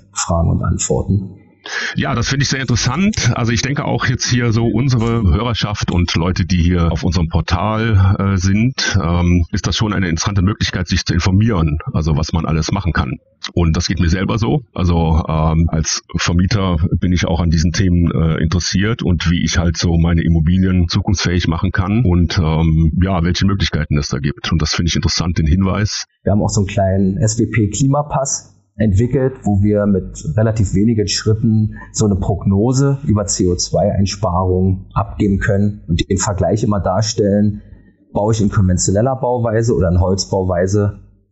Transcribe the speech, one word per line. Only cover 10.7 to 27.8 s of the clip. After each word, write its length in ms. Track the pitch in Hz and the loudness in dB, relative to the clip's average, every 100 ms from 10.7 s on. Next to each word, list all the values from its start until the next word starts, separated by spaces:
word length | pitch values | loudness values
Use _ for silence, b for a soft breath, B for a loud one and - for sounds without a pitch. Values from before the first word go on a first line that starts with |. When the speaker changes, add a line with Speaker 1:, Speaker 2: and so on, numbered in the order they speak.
| 95 87 | -4 -2
Speaker 2:
sich 160 | 90 | -2
zu 80 | - | 0
informieren, 640 | 85 98 98 113 92 80 76 - | 0 2 2 2 2 0 -2 -4
also 240 | 82 80 73 | -2 0 0
was 160 | 80 | 0
man 120 | 85 | -2
alles 280 | 78 80 - | 0 -2 0
machen 180 | 95 87 | -2 -2
kann. 220 | 76 65 - _ _ - | -2 -4 -6 _ _ -6
Und 240 | 87 85 87 | 0 2 0
das 100 | - | -2
geht 140 | 87 | 0
mir 80 | 80 | 0
selber 300 | 92 95 110 | 0 0 0
so. 240 | 117 151 - | 0 -2 -4
Also, 500 | - 87 85 80 80 | -4 0 2 2 0
ähm, 440 | - 78 80 80 85 | 0 0 0 2 0
als 320 | 80 - - _ 90 | 0 -4 -6 _ -6
Vermieter 580 | - 87 95 101 95 80 - 85 | -2 0 0 0 0 0 0 0
bin 140 | 92 | 0
ich 140 | 87 90 | 0 0
auch 120 | 87 | 0
an 100 | 85 | 0
diesen 220 | 82 82 | 0 0
Themen, 400 | - 95 87 85 | 0 2 2 2
äh, 320 | 65 80 78 | 0 0 0
interessiert 580 | 80 90 - 92 104 120 | 0 -2 -2 -2 0 -2
und 300 | 87 80 82 | -2 0 0
wie 100 | 87 | 0
ich 120 | 82 - | 0 0
halt 200 | 85 80 | 0 0
so 200 | 87 82 | 0 2
meine 240 | 82 85 | 2 2
Immobilien 680 | 78 82 78 92 92 92 85 | 2 2 2 2 2 2 2
zukunftsfähig 580 | 101 - 98 90 90 - | 0 0 0 0 0 0
machen 240 | 82 95 | 0 -2
kann 320 | - 92 110 | -2 0 0
und, 360 | 98 87 82 95 | 2 2 2 2
ähm, 520 | 78 80 82 80 80 78 | 0 2 2 4 2 2
ja, 220 | 95 90 | 0 2
welche 220 | 87 87 | 0 0
Möglichkeiten 520 | 98 98 82 76 76 73 | 0 0 -2 -2 -2 -2
es 120 | 76 | -2
da 80 | 64 | -4
gibt. 340 | 71 - - | -4 -6 -4
Und 100 | 82 | -2
das 120 | 78 | -2
finde 160 | - 85 | -2 -2
ich 80 | 73 | 0
interessant, 400 | 82 - 90 82 | -2 -2 -2 -2
den 100 | 78 | 0
Hinweis. 600 | 92 95 90 104 - - _ | 2 0 0 -2 -4 -12 _
Speaker 1:
Wir 100 | - | -2
haben 80 | 104 | 0
auch 80 | - | 0
so 100 | 107 | -2
einen 80 | 95 | -2
kleinen 500 | 104 95 98 95 98 | 0 0 2 0 0
S 200 | 110 113 | -2 0
W 60 | |
P 240 | 107 - 104 | -2 0 -2
Klimapass 800 | - | 0